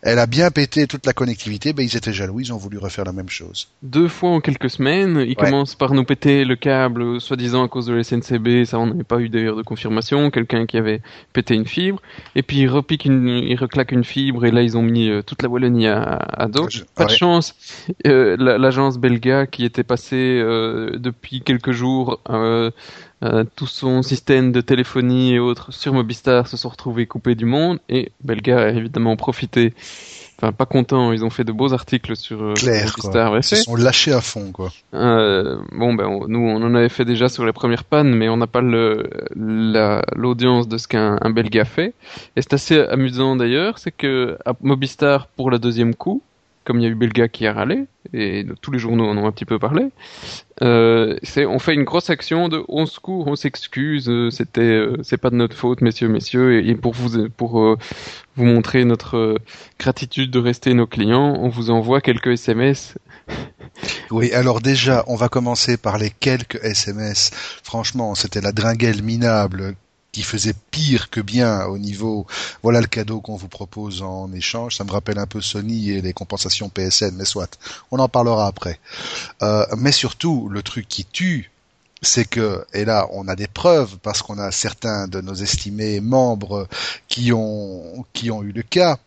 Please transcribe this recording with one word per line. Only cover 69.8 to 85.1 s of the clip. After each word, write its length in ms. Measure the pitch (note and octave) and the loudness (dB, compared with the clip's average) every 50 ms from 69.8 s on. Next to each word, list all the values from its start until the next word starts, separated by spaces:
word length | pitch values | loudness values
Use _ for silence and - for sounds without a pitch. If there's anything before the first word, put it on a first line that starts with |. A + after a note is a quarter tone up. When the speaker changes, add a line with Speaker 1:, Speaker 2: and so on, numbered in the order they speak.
| _ _ _ _ _ _ | _ _ _ _ _ _
Speaker 1:
qui 100 | - A2 | -10 -10
faisait 320 | G2+ - - G#2+ F#2 A2 G#2+ G#2+ _ _ | -8 -6 -4 -2 -2 -2 -4 -4 _ _
pire 400 | - D3+ D#3 D3 C3 A2+ - - | -6 -2 0 2 2 0 0 -4
que 100 | - A2+ | -6 -8
bien 460 | G#2+ G2+ G#2+ B2 B2 A#2 G#2+ G2 F#2 | -6 -2 0 0 2 2 0 0 -2
au 140 | F#2+ F#2+ G2+ | -6 -6 -6
niveau, 480 | G2+ G2+ G2+ G2 A2 A2+ G#2+ G#2 F#2+ - - - - - - - | -8 -8 -8 -6 -4 -4 -4 -4 -6 -8 -10 -12 -12 -12 -14 -2
voilà 200 | - A2+ A#2+ A#2 | 0 4 4 4
le 40 | A#2 | 2
cadeau 340 | A2+ - A#2 G#2+ G#2+ A2+ A2 | 2 -2 -6 -4 -4 -6 -8
qu'on 160 | F#2+ - G#2+ | -8 -12 -14
vous 120 | - F#2 | -14 -14
propose 560 | F2+ - - G#2 F#2 - G#2+ G#2+ G#2 F#2+ F2+ G2 | -16 -16 -16 -16 -14 -12 -12 -10 -10 -10 -10 -10
en 280 | F#2+ F#2 F#2+ F#2+ F#2+ | -10 -10 -10 -10 -10
échange. 440 | F#2+ F2+ F2 - - A#2 A#2 A#2+ - | -10 -8 -6 -6 -6 -6 -8 -8 -8
Ça 80 | - G2+ | -8 -8
me 80 | G2 | -6
rappelle 260 | F#2 G2+ - - G#2 | -6 -6 -4 -4 -6
un 80 | G2+ G2+ | -6 -6
peu 160 | F#2+ - G#2+ | -6 -8 -8
Sony 480 | G2 - - G#2+ G#2 A2 A#2 A2+ G#2+ G2+ | -8 -6 -6 -6 -6 -4 -4 -4 -2 -2
et 120 | G2+ G2 | -4 -4
les 120 | F#2 F#2 F2 | -4 -6 -6
compensations 560 | - G2 - - G2 - F#2+ - - G#2+ G2 | -8 -10 -8 -6 -6 -4 -4 -4 -4 -4 -8
P 140 | - - F#2+ | -6 -4 -2
S 180 | F#2+ - - | 0 0 0
N, 140 | A2 G2+ F#2 | 0 -2 -4
mais 80 | F#2+ G2 | -4 -6
soit, 320 | - - G#2 F2 - - _ - - - - - _ | -6 -6 -6 -8 -8 -12 _ -18 -18 -18 -18 -12 _
on 80 | B2+ | -2
en 100 | B2+ C3 | -2 -2
parlera 380 | B2 - C3 A#2+ A#2 A#2 G#2+ G#2+ | 0 2 0 2 2 2 2 0
après. 340 | G2 F#2+ - - F2+ E2 - _ - - - - - - - - - - _ | -2 -2 -6 -10 -10 -10 -10 _ -20 -16 -14 -12 -12 -12 -12 -12 -14 -10 _
Euh, 240 | - G#2+ G#2 G#2+ G#2 - G#2 A2 | -2 0 2 2 0 0 -2 0
mais 120 | A#2+ C#3+ | 0 2
surtout, 580 | C#3+ - - A#2+ - - - E3+ D#3+ B2+ A2+ G#2 | 2 2 0 -4 -6 -4 -2 -2 -2 -2 -2 -4
le 120 | G2 G#2 | -8 -8
truc 260 | G2+ - - - G2+ | -8 -8 -10 -10 -10
qui 160 | _ - - F#2 | _ -10 -10 -10
tue, 460 | _ - - F3 F#3 E3+ C3 G2+ - _ _ _ _ _ _ _ _ _ - - | _ -6 -4 -2 -2 -2 -4 -6 -10 _ _ _ _ _ _ _ _ _ -4 -2
c'est 260 | - - - A#2 - | 0 2 2 0 0
que, 340 | - A#2+ A2 G#2 F#2+ - - _ - | 0 -2 -2 -2 -2 -4 -8 _ -6
et 100 | G2+ G#2 | -4 -2
là, 220 | A2 A2 G#2+ F#2+ - | 2 2 2 0 0
on 160 | - G2 G2 | -4 -10 -8
a 80 | F#2+ F#2 | -8 -8
des 120 | F2+ G#2 | -8 -8
preuves 500 | G2+ - - - F3+ F3 D#3 C3 G2+ F#2+ F#2 _ | -10 -10 0 4 4 4 4 2 0 -6 -10 _
parce 180 | G#2+ G#2 - | -6 -6 -6
qu'on 160 | - - G#2+ | -6 -8 -10
a 140 | G2+ G2+ G2 | -8 -8 -6
certains 560 | G2+ - - A2 - _ - A2+ G#2+ G2+ G2 | -6 -4 -4 -6 -6 _ -6 -4 -4 -4 -6
de 120 | F#2 | -6